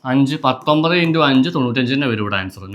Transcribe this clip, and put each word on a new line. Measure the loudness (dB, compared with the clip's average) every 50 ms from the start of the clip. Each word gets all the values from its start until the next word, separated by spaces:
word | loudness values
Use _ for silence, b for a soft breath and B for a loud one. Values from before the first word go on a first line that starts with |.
| -4 0
അഞ്ച്, | 2 2 2 2 0 0 0
പത്തൊമ്പത് | -2 -2 0 0 0 0 2 2 2 2 2 2
into | 2 2 2 2 4
അഞ്ച്, | 4 2 2 2 0
തൊണ്ണൂറ്റഞ്ച് | -2 -2 -2 -2 -2 -2 0 -2
തന്നെ | -2 0 -2 -2
വരും | -2 -2
ഇവിടെ | -2 -2 -4
ആൻസർ, | -4 -6 -10 -14 -16 -14 -14